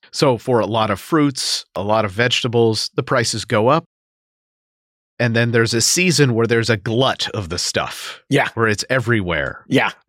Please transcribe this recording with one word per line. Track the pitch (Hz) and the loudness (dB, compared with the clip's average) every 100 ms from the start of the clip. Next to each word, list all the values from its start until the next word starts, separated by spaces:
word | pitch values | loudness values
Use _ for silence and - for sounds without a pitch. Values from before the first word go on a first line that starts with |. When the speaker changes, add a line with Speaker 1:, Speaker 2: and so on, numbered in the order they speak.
| - | -14
Speaker 1:
So | - 151 117 | 0 0 0
for | - 123 | 0 0
a | 98 | 2
lot | 113 110 | 0 0
of | 98 | -2
fruits, | - 160 143 131 - - - - | -2 0 2 0 -4 -6 -6 -8
a | |
lot | 101 110 | -2 0
of | 107 | 0
vegetables, | 92 123 - 127 117 117 110 - - | 0 0 0 0 2 2 2 -4 -6
the | |
prices | 131 135 117 113 95 | -2 -2 0 -4 -2
go | 113 110 | 0 2
up. | 156 165 _ _ _ _ _ _ _ _ _ _ _ _ - | 0 -2 _ _ _ _ _ _ _ _ _ _ _ _ -4
And | 120 | 0
then | 117 117 | 2 2
there's | 117 113 | 2 2
a | 113 | 2
season | 113 - 180 135 143 | 0 2 2 4 2
where | 113 117 | 2 2
there's | 117 113 | 2 2
a | 110 | 0
glut | 101 113 131 - - | 0 0 0 0 -4
of | - 92 | -6 -6
the | 85 | -6
stuff. | - - 76 - - - _ | -4 -4 -4 -8 -14 -16 _
Speaker 2:
Yeah. | 139 117 | 0 0
Speaker 1:
Where | - 113 | 0 0
it's | 104 - | 0 0
everywhere. | 131 120 117 90 82 67 - - | -2 0 0 0 -2 -4 -8 -2
Speaker 2:
Yeah. | 127 110 - | 0 0 -4